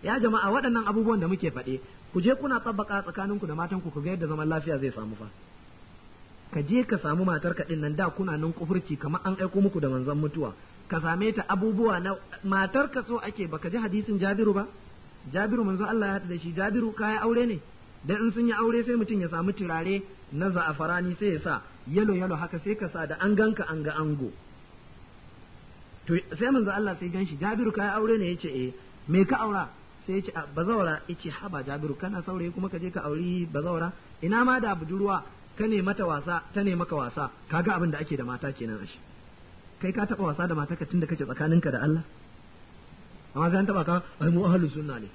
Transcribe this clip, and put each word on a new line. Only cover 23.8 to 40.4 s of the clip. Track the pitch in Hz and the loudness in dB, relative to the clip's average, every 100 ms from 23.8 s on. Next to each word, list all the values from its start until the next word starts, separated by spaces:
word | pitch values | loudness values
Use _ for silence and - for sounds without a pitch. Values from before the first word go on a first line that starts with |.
ga | 151 156 | -2 0
ango. | 156 147 120 - - - - - - - - - - - - - - - - - - | 0 0 -4 -8 -20 -20 -20 -20 -20 -20 -20 -20 -20 -20 -20 -20 -20 -20 -20 -16 0
To | 170 - 156 | 0 0 -2
sai | 240 | 2
manzo | 269 202 | 4 2
Allah | 196 208 175 | 0 -2 -2
sai | 180 | -4
ganshi, | 180 190 143 | -2 -2 -2
"Jabiru, | 190 220 220 | -2 0 0
ka | 214 | 0
yi | 202 208 | 0 0
aure | 220 220 | 2 2
ne?" | 180 | 2
Yace, | 175 165 | -2 -4
"Eh." | 131 127 - - - - | -4 -4 -6 -18 -14 2
"Me | 175 | 4
ka | 190 254 | 6 4
aura?" | 220 196 139 - - - - | 2 -2 -4 -10 -20 -14 -4
Sai | 190 | -4
yace, | 190 170 | -4 -8
"A, | 147 | -6
bazawara." | 143 175 226 170 156 - | -2 0 2 2 0 -6
Yace, | 175 170 | -8 -8
"Haba | 139 196 160 | -8 -8 -6
Jabiru, | 131 143 151 135 | -6 -4 -4 -4
kana | 185 196 | -4 -4
saurayi | 170 185 175 | -4 -4 -4
kuma | 175 190 | -4 -4
ka | 175 | -4
je | 180 | -4
ka | 180 147 | -4 -4
auri | 151 180 180 170 | -2 0 -2 -2
bazawara? | 143 165 170 170 - - - | -2 -2 0 -2 -6 -18 -4
Ina | 165 220 | 2 4
ma | 254 254 | 6 4
da | 220 180 | 2 -2
budurwa | 156 190 202 185 - - - - | -4 0 0 0 -4 -18 -20 -4
ka | 214 | 0
ne | 208 | 2
mata | 185 202 180 | 2 0 0
wasa, | 147 143 170 - | -2 -2 -4 -2
ta | 202 | 0
ne | 202 175 | 2 2
maka | 175 151 | 0 -2
wasa." | 120 151 135 - - | -2 -4 -6 -8 -2
Kaga | 160 180 185 | 0 2 2
abin | 170 | 0
da | 147 | 0
ake | 151 139 | -2 -2
da | 123 | -2
mata | 123 139 | -4 -6
kenan | 135 113 107 | -6 -6 -6
ashe. | 98 - - - - - - - - - | -10 -16 -20 -20 -20 -20 -20 -20 -20 -6
Kai | 185 | -2
ka | 185 202 | 0 -2
taɓa | 233 | 0
wasa | 180 143 | -2 0